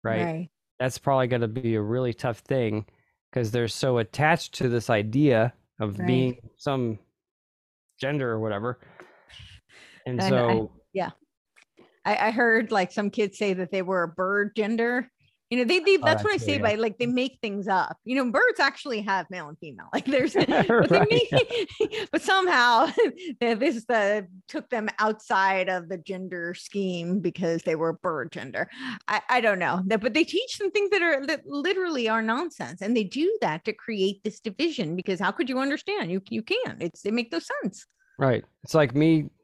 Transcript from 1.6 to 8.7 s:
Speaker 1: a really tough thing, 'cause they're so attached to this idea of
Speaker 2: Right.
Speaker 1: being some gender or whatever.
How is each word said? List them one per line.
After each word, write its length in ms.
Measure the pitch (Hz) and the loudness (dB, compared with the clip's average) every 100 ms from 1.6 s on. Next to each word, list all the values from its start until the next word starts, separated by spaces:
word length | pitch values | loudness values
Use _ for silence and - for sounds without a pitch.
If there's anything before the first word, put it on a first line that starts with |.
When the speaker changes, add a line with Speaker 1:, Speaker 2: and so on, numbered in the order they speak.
| 120 | 0
Speaker 1:
a 80 | 110 | 0
really 320 | 104 123 127 | 0 -2 -2
tough 240 | 113 131 110 | -2 -4 -6
thing, 480 | - 135 113 107 104 _ _ _ _ | -2 0 0 -2 -6 _ _ _ _
'cause 180 | 131 110 | -4 -2
they're 180 | 120 117 | 0 -2
so 300 | - 139 120 | -2 0 0
attached 560 | 110 - 151 170 - | 0 0 2 2 -2
to 140 | - 131 | -4 -2
this 200 | 117 110 | 0 2
idea 640 | 110 107 127 147 113 117 - _ - | 0 2 2 4 4 2 -2 _ -6
of 180 | 107 101 | -6 -2
Speaker 2:
Right. 80 | 175 | 0
Speaker 1:
being 440 | 127 127 123 - _ | 2 2 -2 -16 _
some 420 | - 135 120 107 _ _ _ _ _ _ _ _ _ _ | -4 -2 -2 -6 _ _ _ _ _ _ _ _ _ _
gender 320 | 135 147 127 | -4 -2 -2
or 100 | 110 | -2
whatever. 380 | 110 101 117 | -2 -2 -4